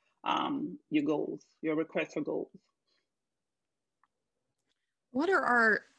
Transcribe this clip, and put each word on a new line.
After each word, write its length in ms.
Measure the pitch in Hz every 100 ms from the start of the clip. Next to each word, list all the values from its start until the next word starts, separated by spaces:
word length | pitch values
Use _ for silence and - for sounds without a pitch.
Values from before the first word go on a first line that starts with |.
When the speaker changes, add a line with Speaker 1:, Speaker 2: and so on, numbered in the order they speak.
| _ _
Speaker 1:
um, 540 | - - - - 180 147 _
your 140 | 151
goals, 380 | 151 147 - - - _
your 120 | 156
request 400 | 156 160 165 165
for 60 | 160
goals. 280 | 143 151 - - _ _ _ _ _ _ _ _ _ _ _ _ _ _ _ _ _ _ _ _ _ _ _ _ _
Speaker 2:
What 180 | 247 349
are 100 | 359
our, 440 | 254 240 226 202 -